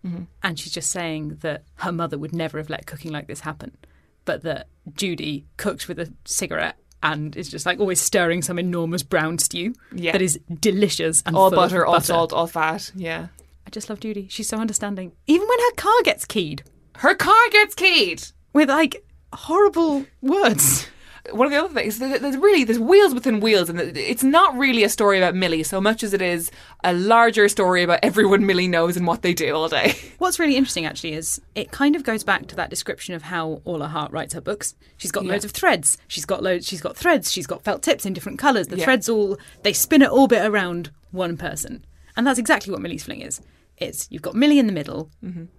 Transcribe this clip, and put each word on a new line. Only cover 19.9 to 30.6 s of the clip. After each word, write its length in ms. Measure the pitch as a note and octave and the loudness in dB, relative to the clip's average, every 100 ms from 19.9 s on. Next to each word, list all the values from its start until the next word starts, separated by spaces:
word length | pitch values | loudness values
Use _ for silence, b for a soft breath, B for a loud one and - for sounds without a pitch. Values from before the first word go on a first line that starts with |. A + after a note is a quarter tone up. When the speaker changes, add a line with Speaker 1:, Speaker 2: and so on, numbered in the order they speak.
| C#4+ C#4 _ | 0 -4 _
Speaker 2:
words. 640 | C4 F#4 F#4+ F3 - - B B B B - | -2 2 2 4 2 0 B B B B -12
Speaker 1:
One 140 | G#3 C#4 | 0 2
of 60 | |
the 60 | C#4+ | 2
other 80 | F4+ | 0
things, 260 | C#4 - G#3+ | -4 -4 -4
th-, 220 | C4 C4 | -4 -4
there's 160 | C#4 C4 | -4 2
really, 280 | G4 F#4+ | 4 4
there's 140 | A#3 A#3 | 2 0
wheels 360 | A3+ G4 G4 | 6 6 6
within 260 | B3 C4 G#3+ | 2 0 0
wheels, 300 | A3 G3+ E3+ | 4 2 2
and 80 | E3+ | -4
th-, 180 | E3+ D3+ | -6 -6
it's 260 | G2+ A#3 | -6 0
not 340 | C4+ D#4 F#4 B3+ | 4 6 4 4
really 260 | C4+ A#3 | 0 2
a 40 | G#3 | 2
story 260 | - G3+ G3 | 2 2 4
about 160 | F3+ | 2
Millie 280 | F3+ F#3 D#3+ | 2 0 -2
so 180 | D#3 F#3+ | -2 0
much 220 | G3 A3+ | 0 0
as 100 | A3 | -2
it 80 | F#3+ | -2
is 300 | F#3 F3 E3+ B B B | 0 -2 -6 B B B
a 80 | F3+ | -2
larger 560 | F3 G3 A3+ A#3 A3 G3+ | 0 4 6 6 6 4
story 340 | G#3 F#3 F3+ | 4 2 4
about 180 | F3 E3+ | 4 2
everyone 420 | E3 F3+ G3+ G3+ | 2 4 4 4
Millie 240 | G3 F3+ F#3 | 4 2 2
knows 280 | E3+ E3+ F3 | 2 2 0
and 100 | F3 | 0
what 160 | - | 0
they 100 | F3+ | -2
do 220 | E3+ D3 | 0 -2
all 140 | D3+ D#3+ | -2 -2
day. 260 | - - - - | 0 0 0 -10
<laughs> 120 | - | -4
Speaker 2:
What's 200 | F4+ F4 | -2 0
really 180 | D#4+ | 0
interesting, 280 | C4 | 2